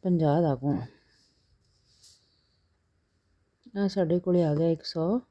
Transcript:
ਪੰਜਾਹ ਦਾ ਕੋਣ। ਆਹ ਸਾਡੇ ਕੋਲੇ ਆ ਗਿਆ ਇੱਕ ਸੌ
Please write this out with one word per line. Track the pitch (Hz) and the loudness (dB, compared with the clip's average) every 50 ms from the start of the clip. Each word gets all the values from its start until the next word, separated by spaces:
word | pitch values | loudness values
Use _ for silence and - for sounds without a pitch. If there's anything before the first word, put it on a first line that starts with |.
| - | 0
ਪੰਜਾਹ | 190 180 165 160 147 143 165 | 0 2 2 4 2 4 4
ਦਾ | 175 156 135 | 2 2 0
ਕੋਣ। | 123 131 143 139 - 120 - - _ _ _ _ _ _ _ _ _ _ _ _ _ _ _ _ _ _ _ _ _ - - - _ _ _ _ _ _ _ _ _ _ _ _ _ _ _ _ _ _ _ _ _ _ _ _ _ _ _ _ _ _ - - | -2 -2 -2 -2 -2 -6 -10 -16 _ _ _ _ _ _ _ _ _ _ _ _ _ _ _ _ _ _ _ _ _ -20 -20 -20 _ _ _ _ _ _ _ _ _ _ _ _ _ _ _ _ _ _ _ _ _ _ _ _ _ _ _ _ _ _ -14 -6
ਆਹ | 202 202 | -4 -4
ਸਾਡੇ | 196 196 202 180 156 175 180 | -2 0 -2 0 0 0 -2
ਕੋਲੇ | 180 185 180 175 170 | 0 0 0 2 2
ਆ | 156 147 | 2 0
ਗਿਆ | 151 165 165 | 0 0 0
ਇੱਕ | 165 160 - | 0 -2 -4
ਸੌ | - - 165 160 175 214 254 - _ | -10 -6 -4 -2 -2 -2 -4 -4 _